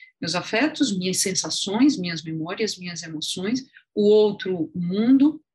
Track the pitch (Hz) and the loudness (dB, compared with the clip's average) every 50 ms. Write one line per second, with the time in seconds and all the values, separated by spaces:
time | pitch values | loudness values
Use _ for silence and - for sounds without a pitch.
0 | - - _ _ 175 165 165 175 165 - - 220 277 311 302 - 285 240 202 185 | -20 -20 _ _ -6 -4 -4 -4 -4 -2 0 0 0 0 0 0 0 0 0 0
1 | 180 185 185 - - 202 190 - - 160 - - - 196 196 226 262 302 226 190 | -2 -2 -2 -2 -2 -2 -2 -4 -4 -4 -4 -6 -4 -2 0 4 4 4 4 2
2 | 175 175 170 156 160 160 160 160 156 170 196 214 220 202 - 180 180 175 170 160 | -2 -4 -6 -6 -8 -8 -6 -6 -6 -6 -6 -4 -4 -4 -4 -6 -10 -12 -10 -10
3 | 165 160 160 151 - - - 185 180 208 247 262 262 - _ - _ _ - 214 | -12 -10 -10 -8 -8 -8 -6 -6 -4 -2 -2 -4 -4 -8 _ -20 _ _ -2 2
4 | 208 208 214 214 214 208 202 - - 190 185 170 156 - - 180 175 175 185 208 | 4 6 6 6 6 4 2 -2 -4 -4 -4 -4 -4 -6 -6 -6 -4 -2 0 2
5 | 226 247 269 262 277 302 302 - _ _ | 4 6 6 6 6 4 2 0 _ _